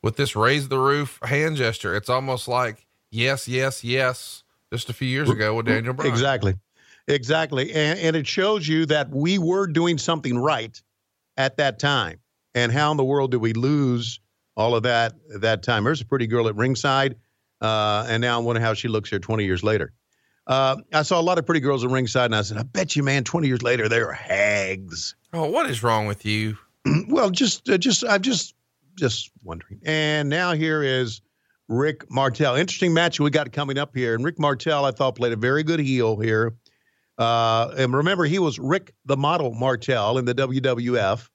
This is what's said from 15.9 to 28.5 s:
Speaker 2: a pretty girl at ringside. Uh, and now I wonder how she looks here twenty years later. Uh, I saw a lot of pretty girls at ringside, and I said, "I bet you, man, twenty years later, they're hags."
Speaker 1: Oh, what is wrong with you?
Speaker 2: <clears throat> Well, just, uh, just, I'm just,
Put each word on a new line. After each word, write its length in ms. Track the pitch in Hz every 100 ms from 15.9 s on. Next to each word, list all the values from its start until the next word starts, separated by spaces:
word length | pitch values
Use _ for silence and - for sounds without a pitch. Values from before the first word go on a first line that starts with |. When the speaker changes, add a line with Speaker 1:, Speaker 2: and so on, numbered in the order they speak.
| 156
Speaker 2:
a 40 |
pretty 200 | - 135
girl 220 | 110 120 113
at 80 |
ringside. 640 | 104 127 123 139 135 135 113 _ _ _ _
Uh, 440 | 110 110 107 104 120
and 120 | 113
now 180 | 120 120
I 20 |
wonder 200 | 117 117
how 120 | 113
she 140 | 107 117
looks 220 | 110 104
here 100 | 101
twenty 240 | 95 110
years 180 | 98 92
later. 320 | 107 107 73 _ _ _ _ _ -
Uh, 300 | 131 135 135 -
I 120 | 156
saw 160 | 147 175
a 20 |
lot 160 | 170 175
of 80 |
pretty 140 | 156 160
girls 260 | 135 135
at 60 | 123
ringside, 340 | 131 120 127
and 100 | 120
I 60 | 110
said, 160 | 101 110
"I 60 |
bet 320 | 120 - 143
you, 80 | 147
man, 200 | 139 139
twenty 240 | 113 170 143
years 140 | 123
later, 260 | 120 123 110
they're 240 | 117 113
hags." 1040 | - - 95 104 104 95 98 95 - - - _
Speaker 1:
Oh, 160 | 165 151
what 220 | 247 294
is 140 | 117
wrong 240 | 117 110 107
with 180 | 101
you? 320 | 107 107 107 107 _ _
Speaker 2:
<clears throat> 220 | 135 151 214
Well, 220 | 294 208
just, 400 | 180 240 - -
uh, 80 | 190
just, 260 | 247 202
I'm 200 | 240 202
just, 320 | 214 196 -